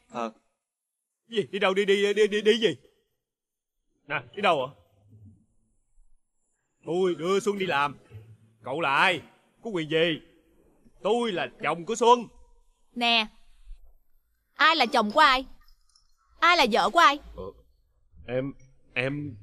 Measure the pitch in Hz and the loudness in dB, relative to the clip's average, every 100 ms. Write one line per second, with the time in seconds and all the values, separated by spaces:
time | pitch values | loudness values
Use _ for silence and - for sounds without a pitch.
0 | _ - 220 - _ _ _ _ _ _ | _ -8 -8 -10 _ _ _ _ _ _
1 | _ _ _ 226 143 202 190 190 202 202 | _ _ _ -6 -6 -2 0 2 2 2
2 | 202 208 208 208 214 226 220 131 _ _ | 0 2 0 2 2 2 0 -2 _ _
3 | _ _ _ _ _ _ _ _ _ _ | _ _ _ _ _ _ _ _ _ _
4 | - 147 - 202 202 151 131 - _ _ | -10 -10 -8 -2 0 0 -2 -10 _ _
5 | _ - - - _ _ _ _ _ _ | _ -20 -20 -20 _ _ _ _ _ _
6 | - - _ _ _ _ _ _ 143 175 | -20 -20 _ _ _ _ _ _ -8 -2
7 | 190 151 170 196 208 202 185 143 143 135 | -2 -2 -2 -2 -2 -4 -2 -2 -2 -4
8 | _ - - - _ _ 123 135 139 143 | _ -20 -20 -20 _ _ -10 -4 0 2
9 | 185 160 - _ _ _ 240 180 151 160 | 2 0 -8 _ _ _ -10 -8 -4 0
10 | 170 156 - _ _ _ _ _ _ _ | 0 -2 -10 _ _ _ _ _ _ _
11 | 185 240 233 170 131 - 143 170 165 226 | -2 -2 -2 -4 -6 -6 -4 -4 -6 2
12 | 233 240 185 - - _ _ _ _ 240 | 4 4 2 -16 -20 _ _ _ _ -4
13 | 233 233 214 - - - - - - - | 0 0 -2 -10 -20 -20 -20 -20 -20 -20
14 | _ _ _ _ _ - 302 330 240 247 | _ _ _ _ _ 0 0 2 2 0
15 | 208 285 294 254 262 - - - _ _ | 0 4 4 4 -4 -16 -20 -20 _ _
16 | _ _ _ _ 330 349 247 214 185 339 | _ _ _ _ 2 4 4 2 2 4
17 | 311 294 - - - - _ _ _ _ | 4 2 -6 -16 -16 -16 _ _ _ _
18 | _ - - 127 135 - - _ _ 123 | _ -20 -8 -6 -6 -12 -20 _ _ -6
19 | 131 147 147 104 | -6 -6 -10 -14